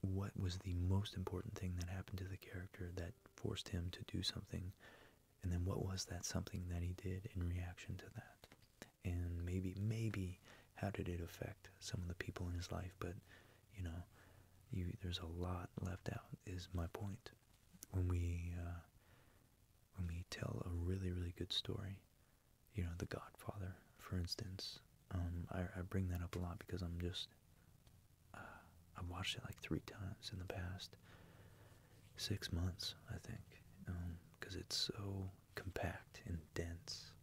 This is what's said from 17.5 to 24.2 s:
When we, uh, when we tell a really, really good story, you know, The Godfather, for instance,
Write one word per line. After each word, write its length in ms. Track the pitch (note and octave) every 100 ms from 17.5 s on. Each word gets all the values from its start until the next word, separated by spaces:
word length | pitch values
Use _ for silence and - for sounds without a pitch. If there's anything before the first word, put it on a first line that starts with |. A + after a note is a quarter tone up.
| - - - -
When 160 | F#2+ F2+
we, 460 | F2 F2 F2 F2 F2
uh, 200 | F2 E2+ - - - - - - - - - - - -
when 120 | F2+
we 160 | E2+ F2+
tell 320 | - - - -
a 40 |
really, 400 | F2 E2+ F#2+ F#2+
really 240 | F2+ F2 F2
good 160 | F2+
story, 460 | - - - F#2+ G2 - - - - - - - -
you 80 |
know, 80 | F2 E2+
The 80 | F2+
Godfather, 680 | - - - - G#2+ F#2 F#2 - -
for 200 | -
instance, 640 | F#2